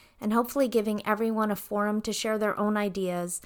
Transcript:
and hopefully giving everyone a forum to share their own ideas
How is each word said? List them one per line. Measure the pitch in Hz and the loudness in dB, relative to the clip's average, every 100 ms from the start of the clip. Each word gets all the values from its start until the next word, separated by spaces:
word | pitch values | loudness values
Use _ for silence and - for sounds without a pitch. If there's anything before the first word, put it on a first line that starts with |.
| - _ | -20 _
and | 214 | 0
hopefully | 226 247 277 262 | 2 2 2 2
giving | 226 208 208 208 | 2 0 0 0
everyone | 214 226 220 214 | 0 0 0 0
a | |
forum | 202 - 208 208 214 | -2 -2 -2 0 0
to | 220 | -2
share | 202 220 220 | -4 -2 0
their | 214 - | 0 2
own | 208 214 | 0 2
ideas | 208 196 185 175 175 - | 0 -2 -2 -2 -4 -6